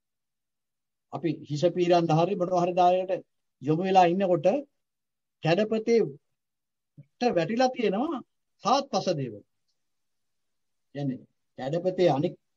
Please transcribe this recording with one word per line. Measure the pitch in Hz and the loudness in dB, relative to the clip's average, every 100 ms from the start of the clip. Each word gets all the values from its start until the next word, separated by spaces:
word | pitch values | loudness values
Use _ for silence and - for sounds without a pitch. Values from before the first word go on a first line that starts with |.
| _ _ _ _ _ _ _ _ _ _ _ | _ _ _ _ _ _ _ _ _ _ _
අපි | - 170 - | -8 -6 -8
හිස | - 147 170 | -8 -2 -2
පීරන්න | 175 170 175 170 | 0 2 2 4
හරි | 160 175 202 | 2 0 -2
මොනවා | 180 180 | -2 -2
හරි | 180 | 0
දායකට | 180 180 185 185 180 - _ _ _ | 2 2 2 -2 -6 -8 _ _ _
යොමු | 127 160 | -4 -2
වෙලා | 190 190 175 | 4 4 4
ඉන්නකොට | 185 196 170 180 269 277 _ _ _ _ _ _ _ | 2 2 2 2 0 -4 _ _ _ _ _ _ _
කැඩපතේට | 156 175 214 220 220 233 175 - _ _ _ _ _ _ _ - - _ 240 | 0 0 0 -2 0 2 2 -4 _ _ _ _ _ _ _ -20 -20 _ -2
වැටිලා | 175 165 233 262 | 0 -2 0 0
තියෙනවා | 254 214 190 311 269 - _ _ _ | 0 -2 -2 -4 -6 -10 _ _ _
සාත්පස | 190 269 277 196 - | 0 0 0 -4 -2
දේවල්. | 139 127 104 - _ _ _ _ _ _ _ _ _ _ _ _ _ _ 139 | -4 -6 -10 -20 _ _ _ _ _ _ _ _ _ _ _ _ _ _ -8
කියන්නේ | 143 - - _ _ - | -6 -6 -14 _ _ -12
කැඩපතේ | 131 170 180 185 175 | -6 -4 -4 2 2
අනික් | 135 175 - _ | 2 -2 -6 _